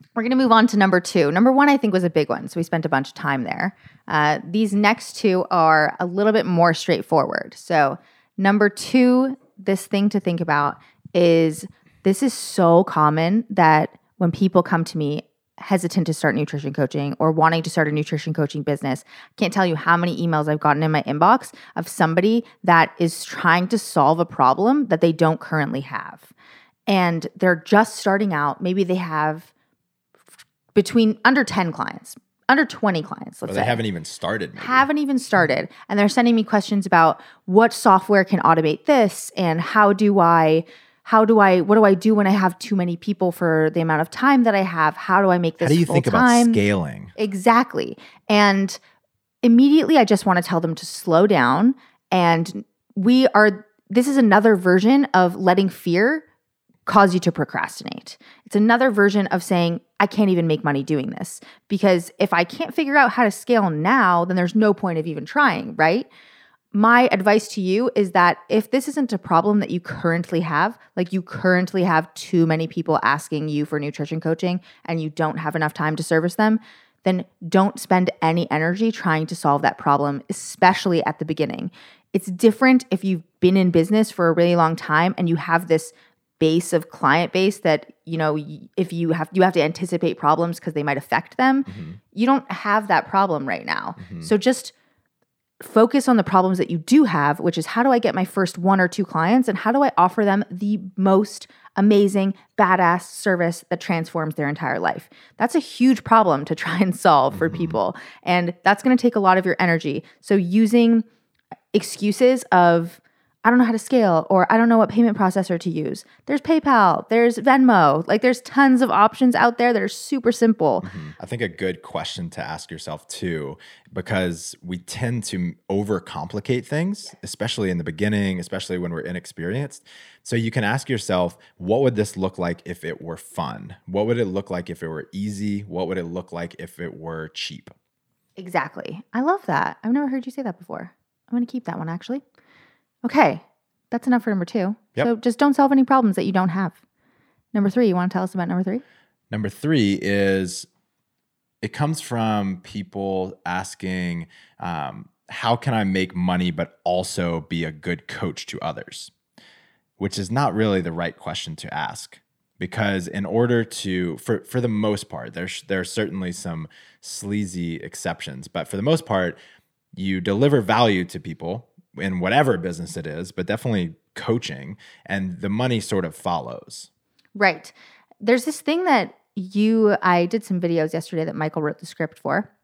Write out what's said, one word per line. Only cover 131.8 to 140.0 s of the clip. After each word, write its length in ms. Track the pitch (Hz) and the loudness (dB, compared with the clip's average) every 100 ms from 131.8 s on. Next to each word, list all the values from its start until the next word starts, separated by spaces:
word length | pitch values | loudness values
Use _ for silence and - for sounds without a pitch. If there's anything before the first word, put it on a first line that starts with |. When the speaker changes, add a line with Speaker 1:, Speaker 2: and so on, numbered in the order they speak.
Speaker 2:
would 140 | 135 107 | 0 0
this 220 | 104 95 | -4 -4
look 200 | 95 - | -6 -4
like 240 | 87 85 - | -6 -6 -12
if 180 | 90 | -12
it 180 | 82 - | -12 -12
were 160 | 82 80 | -14 -14
fun? 580 | - - - 52 50 98 - | -14 -10 -10 -10 -18 -20 -8
What 220 | 95 110 | -4 -2
would 100 | 120 | -2
it 80 | 101 | -2
look 240 | 95 98 | -4 -6
like 200 | 90 87 | -10 -10
if 120 | 85 | -12
it 40 | 82 | -10
were 200 | 78 - | -12 -12
easy? 480 | 98 104 101 104 101 | -10 -8 -6 -6 -6
What 260 | 101 85 87 | -8 -8 -6
would 100 | 92 | -6
it 80 | 85 | -8
look 260 | 90 90 | -10 -12
like 220 | 85 87 - | -12 -12 -14
if 200 | 85 - | -18 -14
it 180 | 85 - | -14 -14
were 320 | 80 80 80 | -14 -12 -12
cheap?" 400 | - - - - _ _ _ _ _ _ - | -12 -14 -14 -20 _ _ _ _ _ _ -20
Speaker 1:
Exactly. 680 | 180 180 143 - - 170 - | -6 -4 -4 -10 -14 -14 -8
I 80 | 233 | -4
love 240 | 285 392 - | -2 -2 -2
that. 320 | 151 - - | -2 -2 -6
I've 80 | 220 | -4
never 140 | 269 | -2